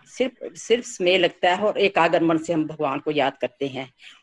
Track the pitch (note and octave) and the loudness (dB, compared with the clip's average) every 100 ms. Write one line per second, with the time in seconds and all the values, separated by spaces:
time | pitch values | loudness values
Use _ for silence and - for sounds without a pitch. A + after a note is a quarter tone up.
0 | _ - B3+ - - E3+ - B3 B3 - | _ -4 -4 -4 -14 -10 -2 -2 -2 -4
1 | F3+ F3+ E3+ - F3+ F#3 G#3 - G3 F3+ | 2 4 2 0 0 2 0 0 0 2
2 | E3+ E3+ E3 E3 D#3+ E3 D3+ D#3 D3 C3+ | 4 4 2 0 0 -2 -2 -4 -4 -4
3 | D#3 D3 C3+ - B2 - C#3 B2+ C3 _ | -4 0 0 -2 -6 -4 -8 -8 -12 _
4 | - - | -20 -20